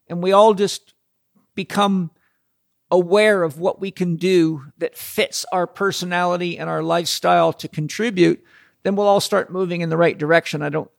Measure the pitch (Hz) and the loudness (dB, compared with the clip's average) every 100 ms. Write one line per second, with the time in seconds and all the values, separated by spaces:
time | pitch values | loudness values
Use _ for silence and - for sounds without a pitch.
0 | - 170 185 196 220 196 202 - _ _ | -12 -4 2 6 6 4 0 -4 _ _
1 | _ _ _ _ _ - 180 202 202 190 | _ _ _ _ _ -10 -6 0 2 0
2 | 165 _ _ _ _ _ _ _ - 180 | -2 _ _ _ _ _ _ _ 0 2
3 | 170 208 214 196 165 147 180 - 196 - | 4 4 4 2 0 -2 -4 -4 -8 -4
4 | 180 165 185 180 160 151 143 - 170 - | -4 0 2 2 2 -2 -10 -8 -8 -8
5 | - - - - - 185 170 - 196 - | -10 -4 -4 -4 -4 -4 -4 -4 -4 -4
6 | 180 175 180 175 175 165 160 160 165 170 | -4 -2 -2 -2 -4 -6 -6 -4 -2 -2
7 | 160 - 175 175 165 - - - 151 - | -2 -2 2 4 2 -2 -8 -8 -6 -4
8 | 233 180 165 - _ _ _ _ 190 202 | -2 2 2 2 _ _ _ _ -4 0
9 | 202 202 - 190 - 185 180 175 165 160 | 2 2 2 -2 -2 -4 -4 -4 -2 2
10 | 170 - 147 165 - 151 147 156 - | 2 2 2 2 0 -6 -6 -6 -8